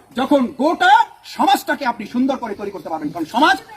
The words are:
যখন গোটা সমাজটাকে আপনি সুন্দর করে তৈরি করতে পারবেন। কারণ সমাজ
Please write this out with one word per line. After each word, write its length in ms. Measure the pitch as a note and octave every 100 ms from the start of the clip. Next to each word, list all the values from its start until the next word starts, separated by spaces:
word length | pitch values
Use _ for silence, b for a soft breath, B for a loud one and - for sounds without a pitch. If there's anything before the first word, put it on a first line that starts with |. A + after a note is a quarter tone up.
| _ -
যখন 320 | B3+ C#4+ A#3+ E3
গোটা 540 | C#4+ E4+ F4+ G#4+ A4 - -
সমাজটাকে 600 | - D4+ G4 - C#4+ F#3
আপনি 200 | F3+ G#3
সুন্দর 300 | A#3+ C4+ D4
করে 180 | A3+
তৈরি 180 | G3 G3+
করতে 180 | F#3+ F3+
পারবেন। 200 | D#3+ D4+
কারণ 160 | E3 D#3+
সমাজ 320 | A3 D#4+ F#4+ -